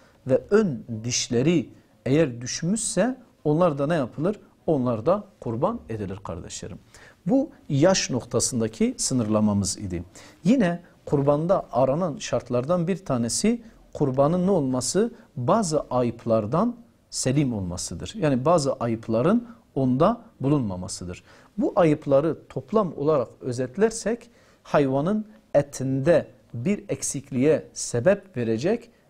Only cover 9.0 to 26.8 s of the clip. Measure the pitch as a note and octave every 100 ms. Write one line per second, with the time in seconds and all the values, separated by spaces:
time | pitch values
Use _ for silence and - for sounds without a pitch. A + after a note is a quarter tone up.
9 | - C3 G#2+ G#2+ G#2+ G2+ F#2 - G2 E2+
10 | E2+ - - - F3 C4+ F3 E3+ - _
11 | - C#3+ C#3 D3 E3+ F3+ - A#2+ C3 D3
12 | F3+ C3+ - A#2+ - B2 C3+ F3+ E3 F#3
13 | - B2 A#2 - G#3 A#3+ - - _ -
14 | C3+ B2+ C#3+ F3+ F3+ F#3 C3+ B2+ B2 F3+
15 | A#3 - - C3+ B2 G#3+ F3+ D3+ - B2+
16 | B2 A2+ A#2 A2 G#2+ D#3 A#3 - - _
17 | _ - C3 C#3 C3+ A2 F2+ F2 - E2+
18 | - A3 D3+ B2+ C#3 F3 C#3 - A#2+ A2+
19 | A#2 A2 D3+ A#3 - - _ C#3 C3 B2+
20 | F3+ A#3 - - C3+ D3+ G#2+ F2+ F2+ -
21 | F2+ F2+ - - - - C#4+ - E3 D3
22 | D3 C3+ D#3+ C3 - C3+ - A3 F3 -
23 | D3 D3 A2+ - C3 B2 B2+ F#3+ A3+ A3
24 | G3 A#3+ - _ _ _ - E3 C3+ C3+
25 | D#3+ G#3+ G#3+ - _ D3 - - C3 C3+
26 | C#3 D#3 - - _ A#2 D3 G#3